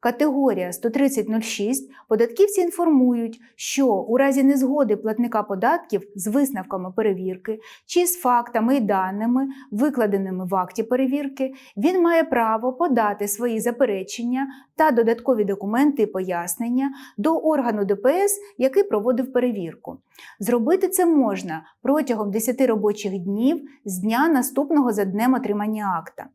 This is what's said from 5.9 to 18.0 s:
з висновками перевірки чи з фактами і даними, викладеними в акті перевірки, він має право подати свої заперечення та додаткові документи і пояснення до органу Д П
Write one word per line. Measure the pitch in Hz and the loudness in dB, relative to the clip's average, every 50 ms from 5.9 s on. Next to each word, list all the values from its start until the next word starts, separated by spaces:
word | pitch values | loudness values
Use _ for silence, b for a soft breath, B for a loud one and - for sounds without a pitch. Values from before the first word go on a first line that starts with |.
| - 196 - - - | -6 -6 -6 -6 -14
з | 196 175 | -10 -8
висновками | 214 208 277 285 269 269 202 185 - 196 190 180 185 185 | -2 0 0 0 0 -2 -8 -8 -8 -8 -8 -8 -6 -4
перевірки | - 220 214 190 180 185 185 185 185 _ - 220 220 B B B B B | -2 0 0 0 -2 -4 -8 -8 -8 _ -10 -10 -10 B B B B B
чи | _ - 349 359 | _ 0 0 0
з | 349 - - | 0 -2 -2
фактами | - 254 247 240 240 240 - 226 220 233 269 | 0 2 2 2 0 0 -2 -2 2 2 2
і | 285 | 2
даними, | 226 190 208 190 185 185 190 202 220 233 247 254 269 269 269 B B B | 2 0 0 0 0 -2 -4 -4 -2 0 0 0 0 -2 -6 B B B
викладеними | - 208 262 302 - 247 226 208 196 196 196 190 185 185 185 | -4 0 0 0 2 0 0 2 2 0 -2 -2 -4 -6 -4
в | 180 190 | -2 -2
акті | 190 180 180 - - 220 | -2 -2 -2 -4 -6 -4
перевірки, | 226 247 254 269 254 262 285 294 277 269 - 269 262 262 B B B B | -2 0 0 0 0 0 -2 -4 -4 -4 -4 -6 -6 -6 B B B B
він | - 202 311 370 381 339 | 0 0 2 4 4 4
має | 339 339 330 320 | 4 4 4 2
право | 320 262 240 233 220 220 220 226 254 254 | 2 2 0 2 2 0 0 -2 -4 -2
подати | - 339 349 262 226 220 208 208 202 202 202 | 0 0 2 2 2 2 2 0 -2 -4 -6
свої | - - 240 247 226 220 | -4 -2 -2 -2 -2 0
заперечення | 208 240 233 233 285 233 202 190 190 196 - - 233 240 247 262 277 269 269 B B B _ | -2 -2 0 2 0 0 0 -4 -6 -8 -10 -8 -6 -4 -2 -2 -4 -6 -8 B B B _
та | - 311 311 | 0 2 2
додаткові | 269 226 233 220 233 226 - - 254 220 208 | 4 4 4 2 2 0 0 -2 0 0 2
документи | 190 196 196 - 196 214 240 285 302 285 277 220 | -2 -2 -4 -4 -4 0 2 2 2 2 2 -2
і | |
пояснення | 208 - 190 190 185 180 170 170 180 - - 233 233 247 254 269 277 269 B B B B | -2 0 -4 -4 -2 -4 -4 -4 -6 -6 -6 -4 -2 0 0 -2 -2 -4 B B B B
до | - 202 302 330 311 | -2 0 0 0 2
органу | - 311 311 285 254 240 233 214 202 | 2 2 2 2 2 0 0 0 0
Д | 190 202 | 0 -2
П | 196 | 2